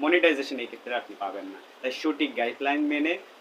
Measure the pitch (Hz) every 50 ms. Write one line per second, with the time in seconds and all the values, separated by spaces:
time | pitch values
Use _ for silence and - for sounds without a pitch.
0 | 139 156 175 180 165 170 151 135 135 - 143 127 120 113 - 113 - 123 120 120
1 | 113 - 104 - 101 98 95 98 95 95 98 - - - - - - 131 127 -
2 | - 156 151 147 156 139 120 120 117 120 120 - 139 139 143 151 151 147 147 147
3 | 147 160 175 185 - - - -